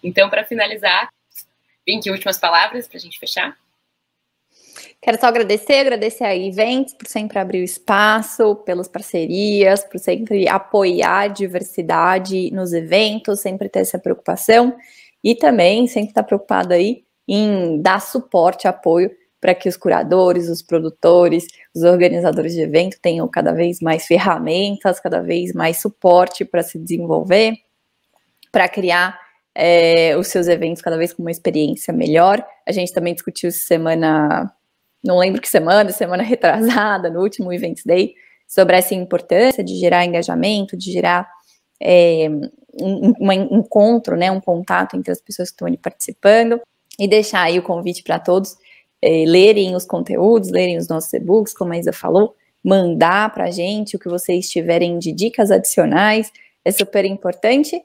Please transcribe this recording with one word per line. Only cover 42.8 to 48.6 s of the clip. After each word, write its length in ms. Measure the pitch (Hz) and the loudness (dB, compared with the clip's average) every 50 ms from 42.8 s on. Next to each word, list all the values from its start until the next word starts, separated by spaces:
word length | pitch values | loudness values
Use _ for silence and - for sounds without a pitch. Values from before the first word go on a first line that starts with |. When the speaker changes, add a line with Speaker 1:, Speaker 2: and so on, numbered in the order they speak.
Speaker 2:
um, 280 | - 190 196 175 - 196 | -4 -4 -4 0 2 2
um, 60 | 233 - | 2 2
um 120 | - 196 190 190 196 - - 226 | 2 2 2 2 0 2 2 0
encontro, 580 | 214 - - 214 208 220 240 233 233 - 180 | 0 2 2 4 4 4 4 2 0 -2 -2
né, 140 | 170 175 185 | 0 0 0
um 100 | 190 190 | -2 -2
contato 560 | 190 - 175 170 185 - 185 180 185 185 - | -2 -2 -2 -2 -2 -2 0 0 0 -2 -4
entre 160 | 180 180 - 180 | -8 -6 -6 -6
as 80 | 175 | -8
pessoas 300 | _ _ 208 - 180 180 | _ _ -10 -10 -10 -10
que 40 | - | -10
estão 140 | _ 208 170 | _ -6 -6
ali 80 | 254 277 | -6 -6
participando, 840 | _ - - _ - - - _ - 196 214 226 233 233 233 233 233 _ _ _ _ _ - - | _ -10 -10 _ -14 -14 -14 _ 4 4 4 4 4 2 0 -4 -6 _ _ _ _ _ -10 -6
e 80 | 202 202 | 0 2
deixar 340 | 196 214 214 208 - 196 180 | 2 2 2 2 0 0 0
aí 160 | 165 170 180 | 2 0 -2
o 40 | 175 | -2
convite 400 | - 185 170 170 175 175 - _ | -2 -6 -6 -4 -8 -8 -10 _
pra 160 | - 165 170 | -6 -6 -4
todos, 360 | 165 - 180 190 196 - - _ | 0 0 0 0 0 -4 -12 _